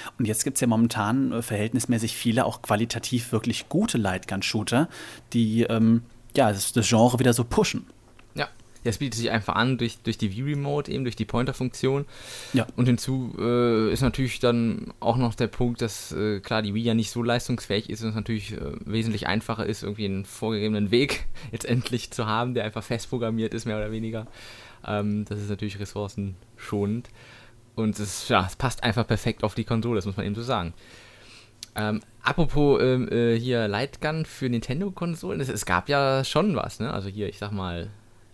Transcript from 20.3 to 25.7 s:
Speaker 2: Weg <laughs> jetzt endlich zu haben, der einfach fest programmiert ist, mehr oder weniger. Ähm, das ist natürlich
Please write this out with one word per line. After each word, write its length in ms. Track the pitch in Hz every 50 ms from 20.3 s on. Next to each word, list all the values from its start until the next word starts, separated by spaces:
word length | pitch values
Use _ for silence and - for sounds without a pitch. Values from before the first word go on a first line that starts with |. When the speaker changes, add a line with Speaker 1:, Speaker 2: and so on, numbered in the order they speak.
| - - - 117 113 104 104 107 107 104 104 95
Speaker 2:
Weg 340 | 113 120 143 143 - - - - - -
<laughs> 120 | - -
jetzt 140 | - 110 -
endlich 460 | - 117 123 - - 123 120 - -
zu 160 | - - 113 110
haben, 260 | 107 113 123 127 123
der 100 | 117 104
einfach 180 | 107 - 113 104
fest 260 | - 120 110 - -
programmiert 440 | - 123 117 113 113 113 113 110 -
ist, 100 | 113 107
mehr 120 | 117 107 107
oder 140 | 107 107
weniger. 360 | 110 110 110 110 113 110 110 113 - - - - - - - - - - -
Ähm, 380 | - 104 104 104 107 104 104 104
das 140 | - 104 104
ist 100 | 101 101
natürlich 300 | 104 95 107 104